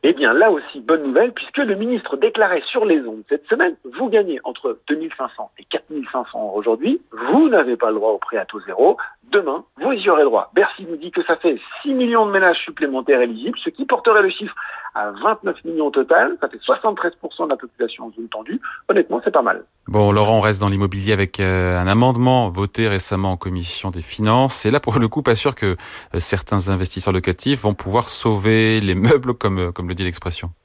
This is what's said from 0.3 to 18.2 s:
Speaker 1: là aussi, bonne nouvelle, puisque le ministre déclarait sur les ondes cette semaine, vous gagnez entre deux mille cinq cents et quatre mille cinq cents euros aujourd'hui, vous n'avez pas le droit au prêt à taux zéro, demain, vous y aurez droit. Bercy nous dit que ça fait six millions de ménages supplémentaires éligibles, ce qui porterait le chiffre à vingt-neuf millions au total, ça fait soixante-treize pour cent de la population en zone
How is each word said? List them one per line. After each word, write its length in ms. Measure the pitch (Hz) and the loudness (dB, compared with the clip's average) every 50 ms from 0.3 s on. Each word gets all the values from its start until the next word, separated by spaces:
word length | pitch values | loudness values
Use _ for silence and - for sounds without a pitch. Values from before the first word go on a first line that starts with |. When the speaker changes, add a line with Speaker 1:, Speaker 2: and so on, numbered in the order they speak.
| 117 | 4
Speaker 1:
là 200 | 143 208 226 185 | 6 6 4 4
aussi, 280 | - - - - 143 | 2 -2 -10 -16 -14
bonne 220 | 113 - 160 160 147 | 0 0 0 0 2
nouvelle, 300 | 139 127 151 220 247 233 | 2 2 4 2 2 0
puisque 240 | - - - - | -6 -14 -8 -4
le 180 | 277 285 220 196 | -2 0 0 0
ministre 420 | 196 220 233 247 214 - - - | -2 -2 -2 -2 -4 -4 -6 -2
déclarait 460 | 202 214 226 220 220 214 190 180 160 - - | 0 0 0 2 2 0 2 2 -2 -2 -2
sur 140 | - 254 214 | -2 -2 2
les 160 | 208 170 151 | 2 2 2
ondes 240 | 131 117 110 107 107 _ | 0 -4 -10 -12 -4 _
cette 160 | 139 147 _ - | -4 -4 _ -2
semaine, 260 | 220 254 330 359 311 _ _ - - - | 0 0 2 0 -2 _ _ -18 -8 -6
vous 100 | 262 247 | -4 2
gagnez 300 | 196 220 202 185 156 127 - | 2 2 2 2 -4 -6 -6
entre 340 | 127 123 - - 131 113 - _ | -10 -12 -6 -6 -6 -6 -6 _
deux 80 | - 151 | -4 -4
mille 160 | 156 160 160 - - | -4 -4 -10 -8 -8
cinq 120 | 135 120 - | -8 -10 -8
cents 140 | - 110 95 _ - | -12 -16 -16 _ -20
et 60 | - | -16
quatre 260 | _ - - - _ | _ -8 -8 -8 _
mille 160 | 156 147 131 - - | -10 -10 -10 -6 -6
cinq 160 | 131 117 - | -6 -6 -6
cents 100 | - 117 | -8 -8
euros 180 | 110 104 95 104 | -8 -6 -6 -2
aujourd'hui, 440 | 104 117 113 113 143 214 285 349 _ _ - - - - - | 0 0 0 0 2 0 0 0 _ _ -14 -10 -2 2 4
vous 160 | 269 330 302 | 4 6 6
n'avez 280 | 233 185 143 123 120 | 6 4 4 2 0
pas 120 | 113 - 113 | 0 0 0
le 80 | 110 | 0
droit 160 | 107 104 113 107 | 0 2 0 0
au 60 | 98 | 0
prêt 180 | - - - | -2 -6 -6
à 80 | 107 - | -6 -6
taux 160 | - - 104 | -6 -12 -14
zéro, 380 | - - 92 95 131 175 - - - - - _ _ _ - | -12 -10 0 4 4 4 4 2 -4 -12 -12 _ _ _ 0
demain, 320 | 202 185 151 135 170 - _ _ - - | 0 0 0 -6 -6 -8 _ _ -4 -2
vous 80 | 240 | -2
y 180 | 277 208 190 208 | -2 0 2 2
aurez 140 | 240 - 147 | 4 4 4
droit. 300 | 139 113 101 - - _ | 4 4 2 0 0 _
Bercy 320 | - 208 - - - 196 165 | 2 2 2 -2 -10 -12 -12
nous 80 | 170 | -10
dit 140 | 151 151 180 | -10 -10 -6
que 140 | - 185 - | -6 -4 -2
ça 100 | - 170 | -2 -2
fait 240 | 160 - 170 139 - - - - - - | 0 0 -2 -2 -2 -6 -16 -18 -10 -6
six 100 | 294 269 | -2 0
millions 320 | 254 254 233 233 226 220 | 0 0 2 2 2 2
de 60 | 208 | 2
ménages 280 | 196 196 190 180 165 - | 2 2 4 4 2 2
supplémentaires 600 | - - 156 - 156 139 135 131 123 135 139 127 | -4 -10 -6 -4 -4 -2 -2 -4 2 2 4 4
éligibles, 380 | 123 120 113 110 123 214 - - - | 4 0 -2 -6 -6 -8 -8 -6 -8
ce 60 | 170 | -8
qui 140 | - - 269 | -6 -6 -2
porterait 380 | - 254 - - 233 214 214 202 | -2 -2 0 2 4 4 4 4
le 80 | 190 | 2
chiffre 240 | 175 - 208 - - - - - - - - - _ | 0 -4 -10 -12 -12 -12 -14 -14 -14 -14 -16 -12 _
à 160 | - 104 - | -6 -6 -6
vingt-neuf 520 | - 98 - 214 220 - - 196 165 - _ | -8 -2 -2 -2 -2 0 -4 -8 -8 -6 _
millions 240 | 165 165 160 151 143 | -8 -4 -2 -2 0
au 20 | |
total, 480 | - 139 131 - 165 - - - - - | 0 0 2 4 4 2 4 2 -2 -4
ça 80 | - 135 | -6 -8
fait 120 | - - - | -8 -8 -2
soixante-treize 500 | - - - - 226 208 - - 175 - _ | -2 -2 0 0 -4 -2 -2 -6 -8 -8 _
pour 140 | - 160 - | -14 -14 -8
cent 100 | - 175 | -8 -4
de 60 | 156 | -4
la 60 | 165 | -4
population 500 | - - 120 _ _ 117 117 - - 123 | -6 -6 -18 _ _ -8 -8 -6 -12 -16
en 60 | 117 107 | -16 -12
zone 160 | 113 | -14